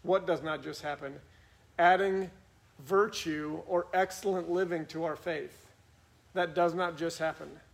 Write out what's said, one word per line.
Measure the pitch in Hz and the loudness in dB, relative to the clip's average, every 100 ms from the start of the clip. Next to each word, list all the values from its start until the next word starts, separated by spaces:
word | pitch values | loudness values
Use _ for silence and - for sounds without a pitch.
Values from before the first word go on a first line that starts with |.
What | - 190 180 | 2 0 2
does | 160 | -2
not | 156 151 | -2 -6
just | 151 147 | -6 -8
happen? | 151 139 139 143 - - - _ _ - | -8 -6 -10 -12 -18 -20 -20 _ _ 4
Adding | 170 185 196 190 185 - _ _ _ - | 6 6 4 0 -4 -10 _ _ _ -20
virtue | 135 196 214 - 170 151 151 160 - | 2 4 4 0 -4 -4 -4 -8 0
or | 175 - | 0 2
excellent | 185 190 - 202 185 170 | 2 0 0 -2 -2 0
living | 175 185 170 151 | 0 0 -2 -4
to | 160 | -4
our | 165 147 | -4 -4
faith. | 175 156 147 - - _ _ _ _ _ _ | -6 -6 -8 -14 -20 _ _ _ _ _ _
That | 185 175 | -2 0
does | 160 175 | 4 2
not | 170 180 156 | 2 -2 -2
just | 165 165 | -4 -2
happen. | 160 151 147 139 - | -4 -4 -14 -16 -20